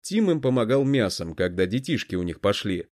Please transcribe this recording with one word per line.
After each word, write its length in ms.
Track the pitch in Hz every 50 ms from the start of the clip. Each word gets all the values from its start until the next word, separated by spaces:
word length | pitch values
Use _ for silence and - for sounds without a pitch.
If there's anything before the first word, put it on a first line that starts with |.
Тим 300 | _ - 185 214 226 190
им 100 | 170 156
помогал 440 | 131 131 127 127 117 110 127 139 139
мясом, 500 | 135 139 135 113 95 90 - - 82 82
когда 320 | - 92 90 87 90 95
детишки 480 | 90 98 127 135 - 165 110 - _ -
у 80 | 90 90
них 180 | 87 82 -
пошли, 480 | - 101 101 - - 104 92 87 - _ _